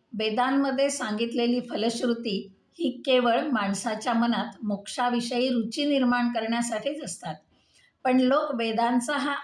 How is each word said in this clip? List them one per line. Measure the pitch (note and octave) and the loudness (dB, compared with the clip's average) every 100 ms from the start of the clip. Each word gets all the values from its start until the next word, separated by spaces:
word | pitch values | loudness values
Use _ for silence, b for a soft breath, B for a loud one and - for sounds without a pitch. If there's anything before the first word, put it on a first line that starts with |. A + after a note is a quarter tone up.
| _ G#3 | _ -4
वेदांमध्ये | A3 A3 B3+ C#4 C#4 B3+ C#4 | -2 0 2 2 2 2 0
सांगितलेली | - A3 G#3 A#3 A#3+ A#3+ B3 | 0 -4 -2 -2 0 2 0
फलश्रुती | - G#3 A3+ A#3 A#3+ A#3 A3+ G3 - - _ | -2 -2 -2 0 0 -2 -2 -4 -6 -16 _
ही | - E4+ - C4+ | -4 -4 -2 2
केवळ | B3+ A#3+ A#3+ | 4 4 2
माणसाच्या | D4+ A#3 G3 G3 A#3 G#3+ B3 | 2 0 0 -2 -4 -4 0
मनात | A3+ A#3 G#3 A#3 - G#3 | 2 2 0 -2 -6 -4
मोक्षाविषयी | G3 - - B3 A#3 A#3 A#3+ C4 | -4 -4 -2 0 0 -2 -2 0
रुची | A#3+ A3 - D4 | 0 -2 -2 0
निर्माण | C#4 B3 B3 A#3+ | 2 2 2 0
करण्यासाठीच | A#3 A3+ A#3 A#3 G#3+ C#4 D#4 | 0 -2 -2 -2 -4 -4 -6
असतात. | A#3 - E3+ - _ b b b b b | -8 -10 -10 -10 _ b b b b b
पण | B3+ B3+ | 2 4
लोक | B3+ C#4+ D4+ A#3 | 4 4 2 -2
वेदांचा | A3+ G#3+ A3 B3 D4+ C#4+ | -2 2 2 2 0 -2
हा | C#4+ C#4 | -2 -2